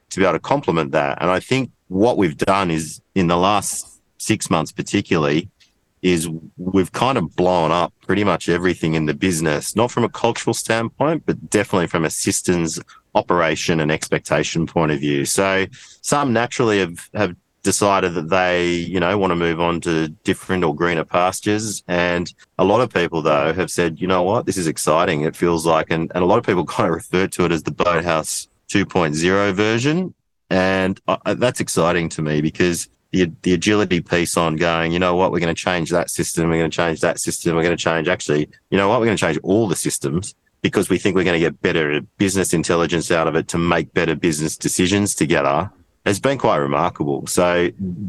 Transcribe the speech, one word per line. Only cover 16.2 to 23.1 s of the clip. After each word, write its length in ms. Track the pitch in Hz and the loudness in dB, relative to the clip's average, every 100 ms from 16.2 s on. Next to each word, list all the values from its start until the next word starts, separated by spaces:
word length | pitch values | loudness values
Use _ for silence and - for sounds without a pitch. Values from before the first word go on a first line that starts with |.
| 143 | 2
naturally 460 | 113 120 - 120 101 | 0 -2 0 2 2
have, 300 | 90 85 - | 0 -4 -10
have 220 | 104 98 87 _ _ | -4 -2 -4 _ _
decided 520 | 98 95 104 98 92 | -2 2 2 4 2
that 160 | 87 80 | -2 0
they, 420 | 92 90 90 87 | 0 2 2 0
you 280 | 87 85 92 | -2 -2 -2
know, 180 | 87 101 | 0 2
wanna 180 | 95 85 | 0 0
move 240 | 85 82 | 0 0
on 220 | 85 85 | 0 0
to 260 | 87 80 80 78 | 0 -2 -2 -6
different 400 | - 92 - 92 | -4 -4 -2 0
or 100 | 85 | 0
greener 300 | 73 85 85 | 0 0 0
pastures. 800 | 76 90 90 - - 104 110 98 - | 0 0 0 -2 -2 -2 -2 -8 -4
And 460 | 90 87 87 87 - - - | 0 0 0 -4 -10 -12 -2
a 60 | |
lot 160 | 92 107 | 2 2
of 140 | 127 | 2
people, 280 | 92 85 | 0 0